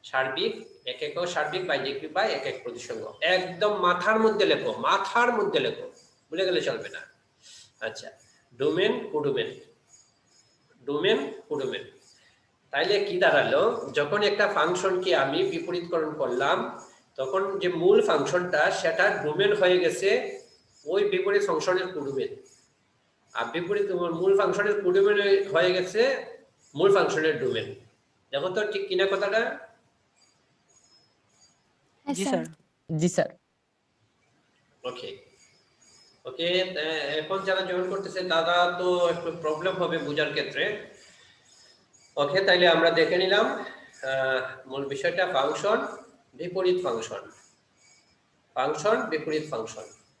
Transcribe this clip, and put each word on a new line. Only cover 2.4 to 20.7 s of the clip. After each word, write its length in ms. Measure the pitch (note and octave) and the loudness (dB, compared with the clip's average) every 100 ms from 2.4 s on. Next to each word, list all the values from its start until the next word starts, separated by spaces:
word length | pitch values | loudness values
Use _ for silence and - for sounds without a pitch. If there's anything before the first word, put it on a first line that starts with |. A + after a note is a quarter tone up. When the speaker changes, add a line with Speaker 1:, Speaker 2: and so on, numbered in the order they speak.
| C3+ | -6
Speaker 1:
এক 160 | - | -8
প্রতিসঙ্গ। 500 | B2 A#2+ - A2+ G#2+ - | -10 -12 -10 -10 -10 -4
একদম 600 | D#3+ F#3 F3 - G#3 G3+ | 0 0 -2 -2 0 2
মাথার 380 | F3+ F3 G3+ A3 | 0 2 2 4
মধ্যে 260 | A3 G#3 F3 | 4 4 2
লেখো, 280 | C#3+ B2 | 2 -2
মাথার 600 | G#2+ C#3 F#3+ - - A3 | -2 0 0 0 2 2
মধ্যে 260 | G#3+ F#3 D#3+ | 2 0 0
লেখো, 320 | - - - - _ _ _ | -2 -6 -14 -18 _ _ _
ভুলে 160 | E3 F#3+ | -2 0
গেলে 160 | E3+ | 0
চলবে 280 | C#3 A2+ G2+ | -2 -6 -8
না। 100 | - - _ _ _ - - - _ | -14 -18 _ _ _ -20 -20 -20 _
আচ্ছা, 320 | A2 - - - _ _ _ A#2+ | -10 -10 -16 -20 _ _ _ -4
ডোমেন, 520 | C#3+ E3 G#3+ B3 - | -2 2 0 0 -4
কোডোমেন, 480 | D3+ C#3+ B2+ G#2+ - - _ _ - _ _ _ _ _ _ _ _ | -4 -2 -2 -4 -8 -20 _ _ -20 _ _ _ _ _ _ _ _
ডোমেন, 500 | B2 D3 F#3 A#3 - - - | -6 -2 2 2 -2 -10 -8
কোডোমেন। 340 | C#3+ C3 G#2+ - - _ _ _ _ _ _ _ | -6 -4 -8 -12 -20 _ _ _ _ _ _ _
তাইলে 340 | C#3 F3+ G3+ G3+ | -2 0 0 0
কি 120 | F3+ | 2
দাঁড়ালো, 720 | F3 C#3+ A2+ C#3 G#3+ A#3+ - | 4 4 4 4 2 0 -4
যখন 300 | D3 C#3+ G#3 | -2 0 2
একটা 240 | G3+ G3+ G3+ | 2 2 2
ফাংশনকে 680 | D#3+ D#3+ F3+ F#3+ F3+ F3+ D#3+ | 2 0 2 0 0 2 2
আমি 280 | C#3 D#3 | 2 0
বিপরীতকরণ 720 | G3 E3 - F3 E3+ E3+ D#3 D3+ | -2 -2 -4 -6 -2 -2 -2 -2
করলাম, 640 | B2+ B2 C#3 F#3 - - - - _ - | -2 0 2 0 -2 -10 -18 -20 _ -8
তখন 440 | C3+ F#3+ G3 F#3+ | -2 -2 -2 -2
যে 100 | F3 | -2
মূল 360 | E3 F3+ A3 G#3 | 2 6 6 6
ফাংশনটা 680 | D#3 C3+ F3+ F3 D3+ F3 | 2 2 0 0 2 2
সেটা 480 | F#3+ E3 D#3 G3+ G3+ | 2 -2 2 2 2
ডোমেন 300 | D3+ D#3 G3+ | -2 2 2
হয়ে 260 | G3 F#3 F3+ | 4 4 4
গেছে 600 | E3+ - F#3+ A#3+ A3 - - _ _ | 2 0 2 2 -2 -10 -18 _ _